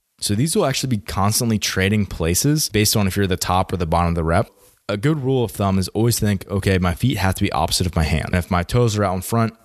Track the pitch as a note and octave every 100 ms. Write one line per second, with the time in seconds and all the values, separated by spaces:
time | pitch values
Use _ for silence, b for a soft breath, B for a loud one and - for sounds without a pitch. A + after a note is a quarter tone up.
0 | _ - - G#2 D#3+ G#3+ D#3 C3 C3+ A2+
1 | - - G2 G#2+ A#2 G#2+ - - F#2+ G#2+
2 | G2 - E2+ F2 C#3+ D3+ - G#2 G#2+ A2+
3 | G2 G2+ G2 F#2 - F2+ F#2+ F2+ E2+ E2+
4 | E2+ E2+ D#2+ E2+ E2 _ b b - G2+
5 | C#3 D#3+ B2+ C3+ A2+ - G2 F#2+ F2+ -
6 | A#2+ A2+ G#2+ G2 - G2 G2+ F#2+ F2+ E2+
7 | B2 A#2 F#2+ F2+ G2 - D#2+ - F2+ E2
8 | D2+ D#2+ - F2+ E2+ F2+ E2+ A#2+ A#2+ G#2
9 | G2+ F#2+ - A2+ A2+ -